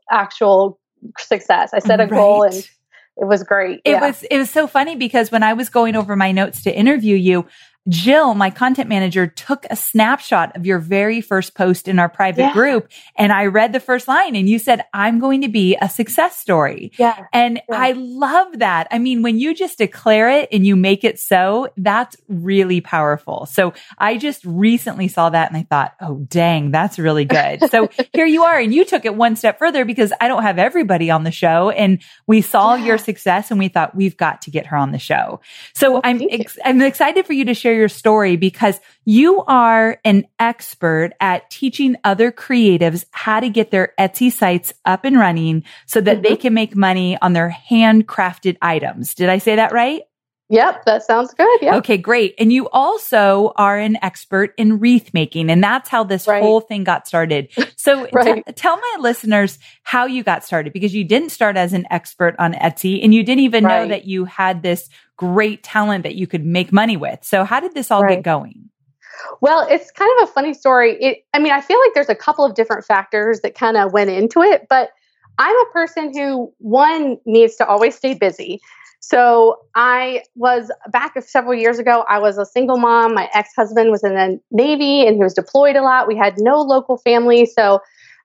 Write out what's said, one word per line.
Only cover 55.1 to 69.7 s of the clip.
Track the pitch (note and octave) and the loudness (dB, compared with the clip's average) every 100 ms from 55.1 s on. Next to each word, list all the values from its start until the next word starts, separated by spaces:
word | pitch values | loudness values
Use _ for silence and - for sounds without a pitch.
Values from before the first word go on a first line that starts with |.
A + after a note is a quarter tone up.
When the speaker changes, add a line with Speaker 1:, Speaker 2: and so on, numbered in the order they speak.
Speaker 2:
making, | E3+ D3+ E3 D#3+ | -4 -4 -4 0
and | E3+ | 2
that's | G3+ B3+ - | 2 -2 -2
how | A#3 G3+ | -4 -2
this | F#3 G#3+ | -2 -2
Speaker 1:
Right. | G#3 | 2
Speaker 2:
whole | G#3+ A3 | 2 2
thing | A3 G3+ F3+ | 0 -6 -4
got | E3+ - | -4 -2
started. | E3+ E3 D3 C3+ - | -4 -2 -4 -4 -6
Speaker 1:
<laughs> | - - | -8 -2
Speaker 2:
So | C#4+ C4+ A#3+ | 0 0 0
te-, | |
Speaker 1:
Right. | B3 A#3 A3 - - | 0 2 0 -6 -4
Speaker 2:
tell | E4+ F4+ | -2 -2
my | A#4+ G4 | -4 -4
listeners | A#3+ A#3+ A3 G#3 F#3+ - - _ | -4 -4 -2 0 0 -6 -20 _
how | - B3 B3+ | -6 -2 -2
you | B3+ | -4
got | G3+ E3+ | -4 -4
started, | - E3 D3 | -4 -6 -6
because | F3+ G3+ G#3 | -6 -4 -4
you | |
didn't | E3 A#3+ D#4+ | -2 -2 -2
start | - G#3 G3 | -2 -2 0
as | F3 | -2
an | F#3 - | -4 -4
expert | E3+ - - F3 - | -8 -8 -4 -2 0
on | E3+ | -4
Etsy, | - E3 - F#3 G3 | -2 -4 -2 -4 0
and | G#3+ | 4
you | A3 | 4
didn't | A3 C4+ | 2 2
even | C4 A3+ | 2 2
know | F#3+ F#3 | 2 2
Speaker 1:
Right. | G3+ | -2
Speaker 2:
that | G3+ F#3+ | -6 -6
you | F#3+ F3+ | -8 -6
had | - F#3 F3 | -4 -4 -2
this | F3 F3 - _ _ - | -4 -4 -8 _ _ -8
great | F3+ F#3+ G#3+ G#3 | -2 0 0 -4
talent | - G#3+ G#3 G3 | -6 -2 -2 -2
that | D#3 F#3 | -6 -8
you | F3 | -6
could | E3+ D#3+ | -6 -2
make | F3+ F3+ | -2 0
money | G3 A3+ F3 | 0 0 -2
with. | C3+ - | -6 -10
So | - F#3+ | -2 -2
how | G3 B3+ | 0 -2
did | F4+ | -4
this | D4 - | -8 -2
all | G3+ | 2
Speaker 1:
Right. | G3 F3+ | 2 0
Speaker 2:
get | |
going? | F3 D3 - - - _ _ _ _ - - - | -2 -4 -6 -20 -20 _ _ _ _ -20 -20 -2
Speaker 1:
Well, | C#4+ D#4+ | 2 2
it's | - | 2